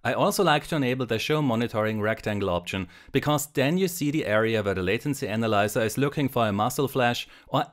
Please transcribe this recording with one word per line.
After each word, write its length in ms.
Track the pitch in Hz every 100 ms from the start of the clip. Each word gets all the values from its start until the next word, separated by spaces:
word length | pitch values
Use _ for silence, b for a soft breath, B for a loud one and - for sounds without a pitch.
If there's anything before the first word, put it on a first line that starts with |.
I 120 | 117
also 320 | 113 170 208
like 200 | 180 147 -
to 100 | 160
enable 280 | 127 127
the 140 | 123 113
Show 220 | - 151
Monitoring 580 | 143 113 117 110 110 107
Rectangle 500 | 104 110 113 104 98
option, 380 | 87 - 98 92 B B
because 360 | 135 143 147 -
then 300 | - 135 180
you 120 | 190
see 220 | 180 147
the 140 | 156
area 380 | - 107 113 113
where 120 | 101
the 60 | 95
latency 460 | 92 113 147 135 104
analyzer 540 | 110 113 104 104 127
is 160 | 110 127
looking 320 | 143 156 135
for 180 | 123 110
a 60 |
muzzle 340 | 101 113 - 135
flash 400 | 135 120 120 - B B
or 160 | 143 -